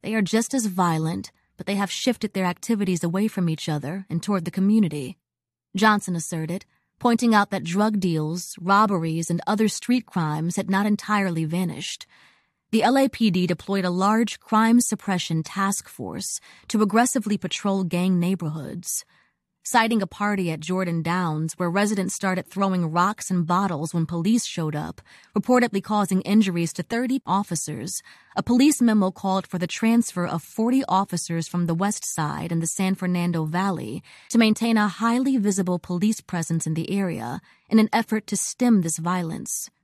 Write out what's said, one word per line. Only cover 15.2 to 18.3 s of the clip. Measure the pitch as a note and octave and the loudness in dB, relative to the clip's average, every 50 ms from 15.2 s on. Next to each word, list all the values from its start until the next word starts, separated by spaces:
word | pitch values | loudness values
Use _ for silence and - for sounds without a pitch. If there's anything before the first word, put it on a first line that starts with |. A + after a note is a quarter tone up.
| - - E3 D#3+ | -2 -2 -2 -2
task | D#3+ - - F#3+ G3 G3 G3+ - - - | -4 -4 -4 -2 -2 -2 -2 -4 -8 -12
force | - - A#2 F#2 - - G3 - - - _ - - - _ _ | -14 -12 -10 -10 -8 -8 -8 -8 -10 -10 _ -16 -20 -20 _ _
to | - G#3+ G#3+ | 2 2 2
aggressively | G3+ F#3 A3+ A#3 B3 - C4 G#3 G#3+ G#3 G3 | 4 4 4 2 4 2 -2 0 0 -2 -2
patrol | - E3+ - - - G#3 G3 G3 F#3+ | -2 -6 -6 -4 -2 -2 0 0 0
gang | E3+ - F3 F3+ F#3 F#3 F3 | -2 0 0 2 2 2 2
neighborhoods. | E3+ F3+ | 2 0